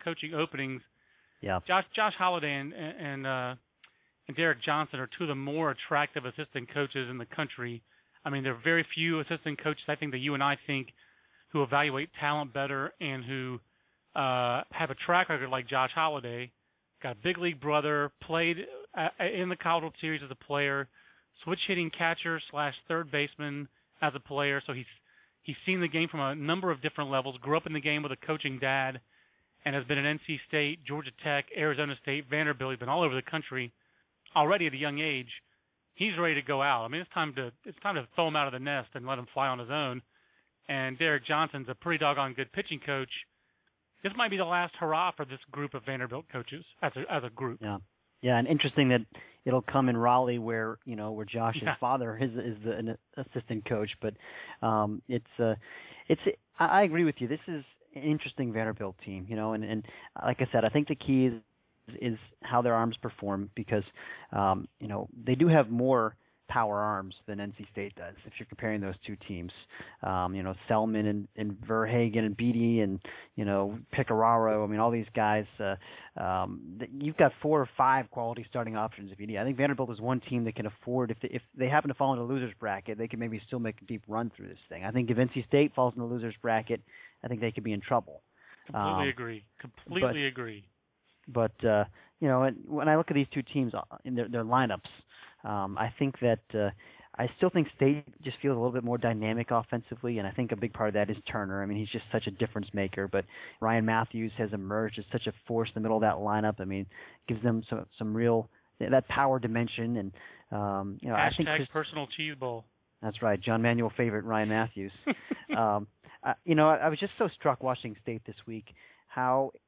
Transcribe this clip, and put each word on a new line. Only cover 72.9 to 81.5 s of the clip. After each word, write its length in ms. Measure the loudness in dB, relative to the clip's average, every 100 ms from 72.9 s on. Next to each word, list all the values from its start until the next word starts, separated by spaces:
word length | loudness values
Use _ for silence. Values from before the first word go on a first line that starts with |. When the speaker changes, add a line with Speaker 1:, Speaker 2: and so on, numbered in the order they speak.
| 0 -6 -16 -12 -4
Speaker 2:
you 80 |
know, 340 | 0 2 0 -4 -4
Pecoraro, 720 | -2 2 4 6 6 4 2
I 40 | 2
mean, 120 | 2
all 120 | 2
these 160 | 2 -2
guys, 320 | 0 2 2 0 -4
uh, 160 | -4 -4 -8 -20 -14 -6
um, 560 | -2 -2 -2 -6 -12 -12
th-, 120 | -10 -6
you've 180 | -2 6
got 160 | 4 4
four 180 | 2 2
or 100 | 2 2
five 320 | 4 4 0
quality 340 | -6 -6 -6 -6
starting 280 | -4 -2 -2
options 340 | -4 -6 -14
if 80 | -12
you 80 | -6
need. 100 | -2
I 60 |
think 140 | 0 2
Vanderbilt 340 | 2 2 -2
is 80 | -2
one 220 | 0 0 0
team 160 | -2 -2
that 100 | -2
can 120 | -6
afford, 440 | -6 -2 0 0
if 60 | -2
they, 80 | -6
if 120 | -6 -8